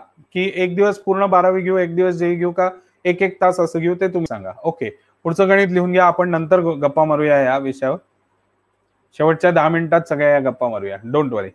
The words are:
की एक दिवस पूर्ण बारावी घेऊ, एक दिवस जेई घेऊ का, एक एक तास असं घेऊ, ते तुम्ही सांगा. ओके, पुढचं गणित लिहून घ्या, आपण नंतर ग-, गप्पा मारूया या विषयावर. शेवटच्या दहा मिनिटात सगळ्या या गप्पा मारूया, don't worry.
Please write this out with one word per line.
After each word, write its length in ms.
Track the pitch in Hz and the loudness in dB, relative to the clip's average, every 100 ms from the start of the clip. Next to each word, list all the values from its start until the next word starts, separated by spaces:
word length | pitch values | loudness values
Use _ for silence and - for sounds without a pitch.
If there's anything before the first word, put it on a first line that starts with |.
| - _ _ | -6 _ _
की 180 | 180 190 180 | -4 -4 -2
एक 200 | 180 175 | -2 0
दिवस 240 | 202 202 | 0 0
पूर्ण 260 | 196 190 196 | -4 -2 2
बारावी 360 | 185 185 190 | 2 2 0
घेऊ, 160 | 180 190 | 0 -2
एक 180 | 170 170 | 0 0
दिवस 180 | 185 | 0
जेई 220 | 170 175 170 | 0 -2 -2
घेऊ 160 | 175 | -2
का, 180 | 170 185 185 _ _ 180 | -2 -4 -4 _ _ -4
एक 160 | 180 | -2
एक 200 | 190 190 | -4 2
तास 180 | 185 180 | 0 2
असं 200 | 165 170 | -2 -2
घेऊ, 160 | 165 180 | -2 -2
ते 120 | 190 | -2
तुम्ही 180 | 180 160 | -2 -6
सांगा. 260 | 110 95 - | -8 -12 -8
ओके, 340 | 165 - 110 - _ _ | -8 -6 -10 -10 _ _
पुढचं 260 | 170 165 190 | -4 0 2
गणित 180 | 196 190 | 4 2
लिहून 200 | 180 180 | 0 2
घ्या, 140 | 185 175 | 4 4
आपण 240 | 175 180 | 2 0
नंतर 300 | 165 160 185 | -2 2 2
ग-, 200 | 165 143 | 2 0
गप्पा 240 | 143 160 156 | 0 2 2
मारूया 360 | 147 151 143 | 2 2 2
या 160 | 131 135 | 2 0
विषयावर. 400 | 135 131 131 156 - _ _ _ _ _ _ _ _ _ _ | -4 -4 -4 -4 -10 _ _ _ _ _ _ _ _ _ _
शेवटच्या 380 | - 156 160 180 | -2 0 2 2
दहा 180 | 170 156 | 2 2
मिनिटात 320 | 165 165 170 | 0 0 0
सगळ्या 280 | 165 147 147 | 0 0 2
या 100 | 143 | 2
गप्पा 300 | 131 117 123 | 0 -2 -4
मारूया, 280 | 104 98 98 113 | -4 -8 -10 -4
don't 220 | 147 143 | -2 -2
worry. 200 | 110 95 | -4 -6